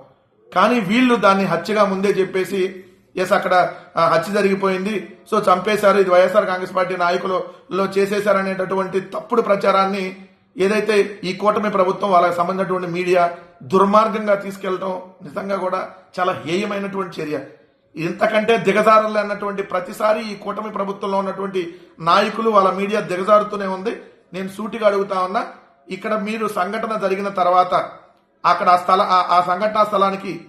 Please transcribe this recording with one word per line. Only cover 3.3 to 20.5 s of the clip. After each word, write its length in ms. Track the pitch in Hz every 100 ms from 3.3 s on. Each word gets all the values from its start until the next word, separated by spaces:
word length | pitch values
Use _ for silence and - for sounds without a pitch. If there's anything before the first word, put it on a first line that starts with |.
అక్కడ, 420 | 196 185 180 165 - - 160
ఆ, 100 | 165
హత్య 260 | 165 202
జరిగిపోయింది, 840 | 202 196 196 196 185 196 202 - - -
so 80 | 214
చంపేశారు, 580 | - 180 196 208 202 196
ఇది 100 | 185
వైఎస్ఆర్ 360 | 175 185 208 190
కాంగ్రెస్ 300 | 185 180 185
పార్టీ 220 | 175 185
నాయకులలో 880 | 175 185 190 185 - - - 185 190
చేసేశారనేటటువంటి 1120 | 190 196 208 202 196 190 190 180 190 185 185
తప్పుడు 420 | 190 - - 226
ప్రచారాన్ని 840 | 202 196 202 190 190 202 185 - - _ _ -
ఏదైతే 600 | 190 214 214 208 196 -
ఈ 100 | 175
కూటమి 360 | 185 208 214 208
ప్రభుత్వం 420 | 190 180 185 202
వాళ్ళకి 240 | 175 175 170
సంబంధించినటువంటి 520 | 175 190 180 185 180
మీడియా 440 | 170 180 180 175 - - -
దుర్మార్గంగా 720 | 131 190 196 214 220 208 208 202
తీసుకెళ్లటం 680 | 196 190 196 185 190 185 - -
నిజంగా 320 | 156 185 196 196
కూడా 340 | 180 180 - - - -
చాలా 140 | 180 165 135
హేయమైనటువంటి 760 | 180 208 202 196 196 180 170
చర్య. 180 | 151 147 - - _ _ _ 160
ఇంతకంటే 640 | 165 180 214 214 214 226
దిగజారలే 600 | 190 196 214 220 214 214
అన్నటువంటి 440 | 202 202 202 196
ప్రతిసారి 680 | 196 185 185 214 214 220 220
ఈ 40 | 196
కూటమి 340 | 196